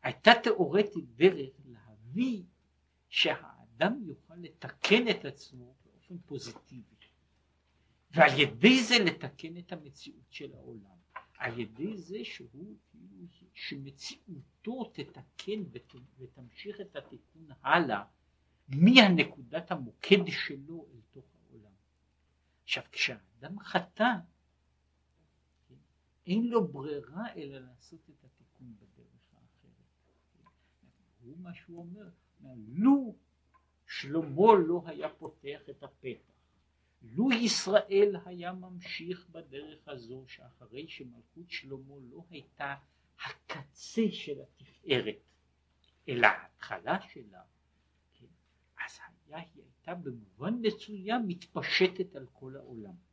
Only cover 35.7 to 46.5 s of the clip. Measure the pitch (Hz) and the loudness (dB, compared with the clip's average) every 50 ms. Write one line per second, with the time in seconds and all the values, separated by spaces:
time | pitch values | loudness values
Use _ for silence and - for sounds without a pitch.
35.7 | 139 _ 143 135 _ _ - 131 120 - _ _ _ _ _ _ _ _ _ _ | -18 _ -18 -20 _ _ -12 -12 -12 -12 _ _ _ _ _ _ _ _ _ _
36.7 | _ _ _ _ _ _ 120 113 110 143 226 269 247 226 240 214 - - - 185 | _ _ _ _ _ _ -20 -10 -2 0 2 2 2 2 2 0 0 0 -2 4
37.7 | 202 208 - - 196 196 208 208 196 175 - 180 180 180 170 175 185 185 180 185 | 4 4 4 6 6 6 6 6 4 -2 -8 -12 -14 -10 -10 -10 -10 -10 -14 -14
38.7 | 180 175 - - - - 165 175 180 180 - _ 160 165 165 139 131 139 147 156 | -16 -16 -12 -12 -12 -10 -8 -8 -10 -10 -10 _ -18 -18 -18 -14 -16 -14 -14 -14
39.7 | 151 147 _ 143 143 127 117 113 127 131 131 123 - - 135 123 _ _ 123 113 | -18 -20 _ -16 -14 -14 -14 -16 -16 -16 -16 -20 -20 -20 -20 -20 _ _ -20 -18
40.7 | 113 131 160 160 - - 139 123 120 117 117 _ _ 165 175 175 - - - 135 | -16 -14 -14 -14 -14 -16 -16 -18 -18 -20 -20 _ _ -20 -18 _ -14 -14 -12 -12
41.7 | 135 135 135 135 143 143 131 120 135 165 170 _ 175 147 135 - _ _ 147 139 | -14 -14 -14 -18 -20 -20 -20 -20 -20 -20 -20 _ -18 -18 -18 -20 _ _ -8 -8
42.7 | 139 139 _ _ _ _ _ _ _ _ - - - _ _ _ - - 139 - | -8 -10 _ _ _ _ _ _ _ _ -14 -14 -14 _ _ _ -14 -14 -14 -16
43.7 | _ - - - - 226 226 202 - - - - 143 139 139 - _ _ 135 - | _ -20 -20 -8 -2 0 0 0 0 -4 -10 -12 -12 -12 -14 -20 _ _ -20 -20
44.7 | _ _ _ 180 139 123 101 107 107 - _ _ _ _ _ _ _ _ _ _ | _ _ _ 0 0 0 0 -4 -8 -10 _ _ _ _ _ _ _ _ _ _
45.7 | _ _ _ _ _ _ _ - 131 120 117 104 95 - - - | _ _ _ _ _ _ _ -8 0 6 6 6 6 4 -8 -18